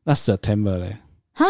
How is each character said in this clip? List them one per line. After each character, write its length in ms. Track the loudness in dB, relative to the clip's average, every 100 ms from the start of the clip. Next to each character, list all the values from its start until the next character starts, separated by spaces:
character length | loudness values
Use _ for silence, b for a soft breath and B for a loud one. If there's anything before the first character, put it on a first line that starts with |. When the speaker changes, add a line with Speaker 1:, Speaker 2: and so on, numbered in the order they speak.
Speaker 1:
那 120 | -2 0
September 600 | 2 0 0 0 0 -2
嘞？ 200 | -6 -12 _ _ _
Speaker 2:
哈？ 120 | -2 0